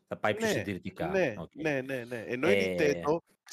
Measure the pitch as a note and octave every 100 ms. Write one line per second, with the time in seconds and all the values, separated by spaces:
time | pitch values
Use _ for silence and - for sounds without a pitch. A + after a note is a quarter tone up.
0 | _ F#2+ G#2+ G#2+ A3+ C#3+ F#2+ F#2 F#2 -
1 | E3 F#3+ D#3 G2+ D#2+ - D#3 C3+ C3 C3
2 | A#2 A#2+ F#2 B2 D#3 G3+ F#3+ F3+ D3+ C#3+
3 | C#3+ E3 - _ -